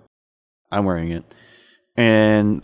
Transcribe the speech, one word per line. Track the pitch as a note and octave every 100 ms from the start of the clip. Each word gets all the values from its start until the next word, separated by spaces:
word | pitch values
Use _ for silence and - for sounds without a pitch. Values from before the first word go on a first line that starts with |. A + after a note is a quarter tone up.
| _ _ _ _ _ _ _
I'm | G2+ G2
wearing | F2 E2
it. | E2 - - _ _ _ _ _ -
And | A#2 A2 G#2+ G#2+ G#2 F#2